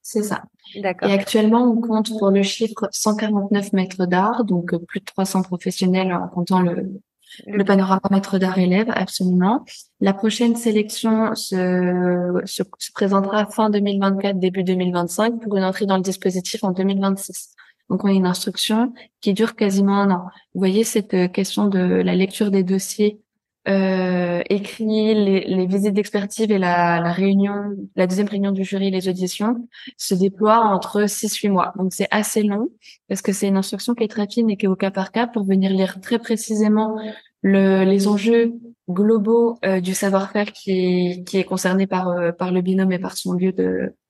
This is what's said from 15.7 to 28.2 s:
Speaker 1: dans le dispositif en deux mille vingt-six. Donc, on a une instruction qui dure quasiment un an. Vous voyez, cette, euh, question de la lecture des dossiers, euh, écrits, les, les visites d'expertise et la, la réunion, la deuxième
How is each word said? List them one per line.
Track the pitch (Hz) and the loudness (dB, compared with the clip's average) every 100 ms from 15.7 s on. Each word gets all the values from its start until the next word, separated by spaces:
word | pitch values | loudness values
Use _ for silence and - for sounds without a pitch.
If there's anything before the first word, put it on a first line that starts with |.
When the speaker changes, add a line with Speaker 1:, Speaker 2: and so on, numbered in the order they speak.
| 190 202 | -2 -2
Speaker 1:
dans | 190 | 0
le | 185 | -2
dispositif | 185 190 180 180 - | -2 -2 -4 -6 -4
en | 196 | -4
deux | 180 | -2
mille | 190 196 | -2 0
vingt-six. | 196 196 - - - _ - _ _ | -2 -2 -8 -14 -18 _ -20 _ _
Donc, | 190 | -2
on | 202 | 2
a | |
une | 190 180 | 2 2
instruction | 180 - - - 220 240 240 - _ | 0 -6 -6 -2 0 0 -4 -20 _
qui | 202 | -2
dure | 196 226 - | 0 0 0
quasiment | 208 196 196 202 | 0 2 2 2
un | 202 | 2
an. | 180 180 - _ | 0 -4 -18 _
Vous | 180 190 | -2 0
voyez, | 202 | 2
cette, | 226 226 196 | 2 -2 0
euh, | 185 180 | 0 0
question | 180 196 - 208 | 0 -2 0 0
de | 190 | 2
la | 180 185 185 | 2 2 2
lecture | 180 190 - 208 | 2 0 0 0
des | 196 | 2
dossiers, | 185 190 - - 208 208 _ _ _ _ - | 2 -2 -2 0 0 0 _ _ _ _ -2
euh, | 196 190 190 185 180 175 175 - | 0 2 0 0 0 0 -2 -2
écrits, | 202 202 - 220 214 214 | -4 -4 -6 -2 2 2
les, | 214 196 190 - | 4 4 2 2
les | 185 185 | 0 0
visites | 196 208 | 2 2
d'expertise | 202 202 208 202 - 220 | 0 0 -4 -4 -2 0
et | 202 | 2
la, | 180 175 170 170 | 2 2 2 2
la | 170 | 0
réunion, | 180 196 196 202 202 202 196 - - | 0 2 4 2 -2 -6 -8 -8 -2
la | 180 | 0
deuxième | 185 | 0